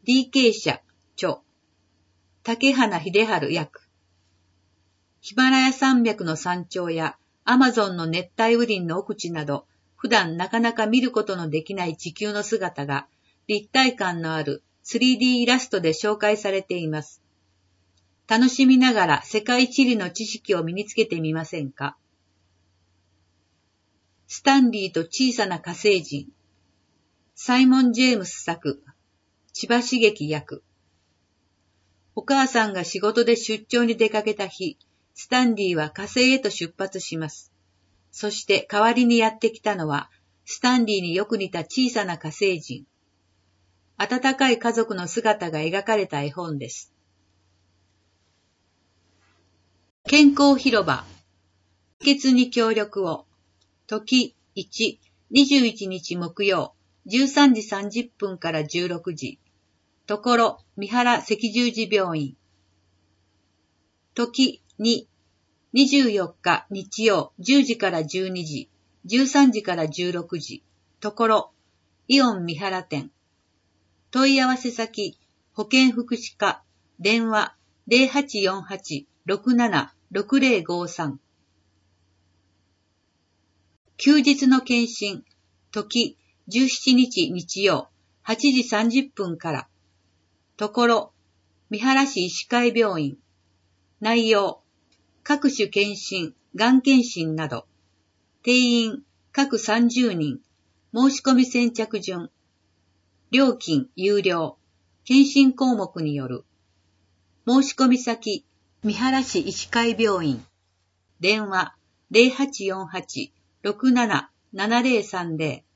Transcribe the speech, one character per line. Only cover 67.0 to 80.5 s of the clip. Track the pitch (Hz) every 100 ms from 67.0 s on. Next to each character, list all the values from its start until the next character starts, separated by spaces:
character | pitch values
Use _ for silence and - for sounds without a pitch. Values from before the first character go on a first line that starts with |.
曜、 | 220 190 - -
十 | 185 277
時 | 262 226
か | 190
ら | 175
十 | 156 185 185
二 | 180
時、 | 160 139 - _ _ _
十 | 180 233 262
三 | 285 277
時 | 220
か | 202 175
ら | 156
十 | 156 180
六 | 175 170 175
時。 | 143 - _ _ _ _
と | 208
こ | 208 226
ろ、 | 214 - _ _ _ _ _ _
イ | 269
オ | 254
ン | 196
三 | 170 160
原 | 196 185
店。 | 180 147 - _ _ _ _ _ _ _ _ _ _
問 | 254 269
い | 269
合 | 254
わ | 254
せ | 254
先、 | 233 226 220 196 - _ _ _
保 | - 214
健 | 262 262
福 | 226 240 240
祉 | - _
課、 | 196 - _ _ _ _
電 | 185 226 226
話、 | 214 - _ _ _ -
零 | 240 262
八 | 277 277 214
四 | 196 190
八 | - 196 - 143 - _
六 | - 196 247
七 | 240 233 170 - _ _
六 | 190 202 269
零 | 262